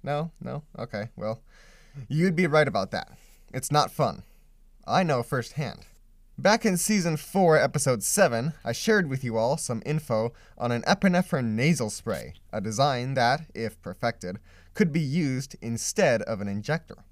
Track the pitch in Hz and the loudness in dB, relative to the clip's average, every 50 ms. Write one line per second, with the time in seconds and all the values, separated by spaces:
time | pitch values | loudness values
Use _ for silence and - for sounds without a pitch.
0 | - 139 143 147 160 170 - - - 127 127 147 - - - - 117 120 - 104 | -6 -4 -4 -4 -4 -6 -10 -12 -12 -10 -10 -10 -12 -14 -14 -14 -12 -10 -8 -10
1 | 104 113 - - - 107 113 - - - _ - - - - - - - - 139 | -10 -10 -10 -8 -6 -6 -6 -6 -10 -20 _ -20 -20 -20 -20 -20 -20 -20 -16 -16
2 | 127 - 131 151 170 190 170 156 185 160 143 156 151 139 90 104 95 95 - 90 | -10 -4 0 2 2 2 2 2 0 4 4 4 4 4 2 -2 -4 -2 -4 -8
3 | - - - - - - - - - - - 131 - - 147 151 127 - - - | -8 -8 -16 -20 -20 -20 -20 -20 -20 -12 -10 -8 -4 0 2 2 2 2 0 0
4 | 147 113 78 - - - - - _ _ - _ - - _ - - - 110 165 | 0 0 0 -6 -14 -20 -20 -20 _ _ -20 _ -20 -20 _ -20 -6 0 0 2
5 | 190 160 143 123 117 - - 127 113 - - 147 151 113 - - - - - - | 2 2 0 0 0 -2 -4 -4 -4 -6 -6 -6 -6 -6 -8 -12 -18 -20 -20 -20
6 | - _ - _ - _ - - 135 185 214 226 - 226 185 170 - - 214 202 | -20 _ -20 _ -20 _ -16 0 4 4 4 4 4 0 0 0 0 0 0 2
7 | 170 170 156 147 - - - 196 190 170 156 156 110 135 - 147 - 143 127 110 | 2 0 -2 -2 -6 -2 2 4 6 6 8 6 6 4 2 0 0 2 0 0
8 | - - - 196 196 156 120 113 120 156 156 - - 117 117 - - - 220 208 | 0 -2 4 4 4 4 4 0 -2 -4 -6 -6 -6 -6 -6 -2 0 2 2 2
9 | 185 143 135 127 - 120 110 113 110 120 143 156 - - 123 113 - - 151 156 | 2 0 -4 -4 -4 -2 0 0 2 0 0 -2 -2 -6 -6 -6 -4 -2 -2 -4
10 | - - 120 110 110 120 - - - - - - 117 120 120 120 117 - 180 - | -2 0 0 0 0 -2 -4 -8 -20 -20 -10 -6 -2 -2 -2 0 2 2 2 4
11 | - 190 180 175 180 - - 147 123 113 107 110 123 156 170 - 120 107 - - | 4 4 4 4 0 0 -2 -2 -2 -2 0 2 2 2 2 2 0 -4 -4 -8
12 | - 117 101 67 60 67 80 - - - - 110 98 110 110 104 135 147 135 120 | -6 -6 -6 -6 -6 -12 -16 -18 -18 -10 -8 -6 -6 -4 0 2 2 2 2 -2
13 | 123 131 135 131 120 117 131 147 160 - - - 113 107 - - - - 92 - | -4 -2 0 2 2 2 2 0 -4 -12 -10 -6 -6 -6 -8 -10 -12 -12 -10 -4
14 | - 117 117 - - 90 92 - - - - - - - - - 208 170 143 165 | -4 -4 -4 -4 -8 -10 -10 -10 -12 -18 -20 -20 -20 -20 -2 0 0 2 2 -2
15 | 156 131 135 180 165 135 131 127 135 - - - - 117 117 113 - - - - | -2 0 0 0 0 0 -2 -2 -6 -8 -14 -12 -8 -6 -6 -4 -6 -6 0 2
16 | 196 151 120 110 101 - 113 92 104 101 98 104 107 - 151 170 - - - - | 2 4 4 2 0 -4 -4 -4 -4 -6 -6 -6 -4 -4 -6 -6 -6 -10 -20 -20
17 | - - | -20 -20